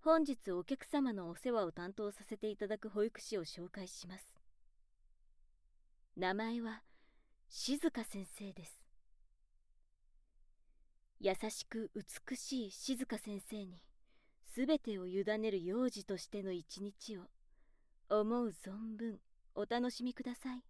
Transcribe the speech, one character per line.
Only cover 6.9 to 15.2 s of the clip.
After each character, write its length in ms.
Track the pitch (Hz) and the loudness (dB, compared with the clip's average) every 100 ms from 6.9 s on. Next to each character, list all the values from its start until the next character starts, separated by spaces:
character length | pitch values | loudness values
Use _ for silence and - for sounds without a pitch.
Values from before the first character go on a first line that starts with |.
| - - - _ _ - | -20 -20 -20 _ _ -16
静 420 | - - 285 330 | -6 0 4 4
香 140 | 262 | 2
先 240 | 226 202 190 - | -2 -4 -6 -8
生 160 | 202 | -10
で 120 | 185 165 | -10 -12
す。 60 | - - - - - - _ _ _ _ - _ _ _ - _ _ - - - - - _ _ - | -14 -18 -20 -20 -20 -20 _ _ _ _ -20 _ _ _ -20 _ _ -20 -20 -20 -20 -20 _ _ -2
優 140 | 196 190 220 | 0 2 0
し 160 | - - | -4 -4
く 240 | 226 220 - | -4 -4 -6
美 420 | - - - 254 | -8 -10 -6 -6
し 300 | - 262 214 | -2 -2 -2
い 40 | |
静 340 | - - 254 262 | -6 -2 -2 0
香 120 | 214 | -2
先 240 | 214 202 | -2 -4
生 240 | - 214 196 | -4 -6 -8
に、 180 | 175 - - - - _ _ - | -12 -20 -20 -20 -20 _ _ -10
す 200 | - 262 | -2 4
べ 120 | 302 | 4
て 200 | - 202 | 4 -2
を 80 | 180 | 0
委 160 | 185 | 0